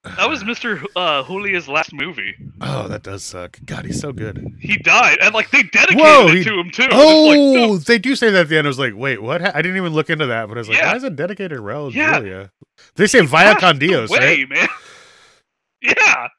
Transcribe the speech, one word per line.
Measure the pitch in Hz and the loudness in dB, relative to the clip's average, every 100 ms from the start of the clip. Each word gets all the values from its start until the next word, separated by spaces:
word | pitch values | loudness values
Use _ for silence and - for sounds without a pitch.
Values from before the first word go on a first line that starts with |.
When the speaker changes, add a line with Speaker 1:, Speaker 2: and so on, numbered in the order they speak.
Speaker 1:
That | - - 214 | -14 -4 -4
was | 302 | -2
Speaker 2:
<sighs> | 202 | -8
Speaker 1:
Mister | 233 214 180 | -8 -6 -8
Hu-, | 180 175 | -8 -4
uh, | 175 143 | -2 -2
Julia's | 131 190 202 180 139 | -4 -8 -6 -6 -4
last | 147 - | -6 -6
movie. | 147 151 139 98 - - 98 | -10 -12 -10 -12 -14 -20 -12
Speaker 2:
Oh, | 127 135 101 | -8 -8 -8
that | 101 | -12
does | - 98 | -12 -14
suck. | - 90 87 _ - | -14 -14 -16 _ -14
God, | - | -12
he's | - - | -10 -10
so | 147 | -10
good. | 123 107 - - - | -10 -12 -12 -14 -14
Speaker 1:
He | - 208 | -6 -4
died, | 165 202 220 147 | 0 2 2 2
and, | 196 | 0
like, | 220 220 | 0 -2
they | 277 | -2
dedicated | 214 214 320 330 | 0 0 2 6
Speaker 2:
Whoa, | 311 294 185 | 8 8 8
Speaker 1:
it | 170 | 4
Speaker 2:
he | |
Speaker 1:
to | 185 202 | 0 -4
him, | 175 | -8
too. | - 254 | -4 2
Speaker 2:
Oh, | 220 311 311 311 | 6 8 8 6
Speaker 1:
It's | 294 277 262 | 6 6 4
like, | 226 | 2
no. | 190 | 0
Speaker 2:
they | 147 233 | 0 0
do | 247 269 | 2 0
say | 233 | 2
that | 190 | 2
at | 156 | 2
the | 156 | 0
end. | 147 | 0
I | |
was | 131 | -2
like, | 131 101 | -6 -4
"Wait, | 135 113 | -6 -6
what?" | 110 165 | -4 -4
Ha-, | 185 | -4
I | 147 | -4
didn't | 165 190 | -4 -4
even | 175 | -2
look | 156 151 | -4 -2
into | 160 139 | -4 -4
that, | 113 110 | -4 -6
but | 113 | -10
I | |
was | 110 | -4
like, | - | -2
Speaker 1:
Yeah. | - | -2
Speaker 2:
"Why | 240 | -2
is | |
it | 262 139 | -6 -8
dedicated | 175 214 190 139 | -8 -8 -10 -10
to | |
Raul | 104 135 143 | -10 -10 -8
Speaker 1:
Yeah. | 170 311 220 | -4 -2 -2
Speaker 2:
Julia?" | 101 92 98 _ _ _ _ | -4 -12 -16 _ _ _ _
They | - 202 | -2 4
say | 254 | 4
Speaker 1:
He | 156 | 4
Speaker 2:
Via | 156 196 | 4 6
Speaker 1:
passed | 196 | 6
Speaker 2:
con | 180 143 | 4 2
Dios, | 156 165 110 | 0 0 0
Speaker 1:
away, | 240 143 160 | 0 2 0
Speaker 2:
right? | 135 | -2
Speaker 1:
man. | 147 180 | -2 -4
<laughs> | - - - _ _ _ _ _ _ _ _ | -6 -20 -20 _ _ _ _ _ _ _ _
Yeah. | 247 392 427 165 120 | -4 0 0 0 -6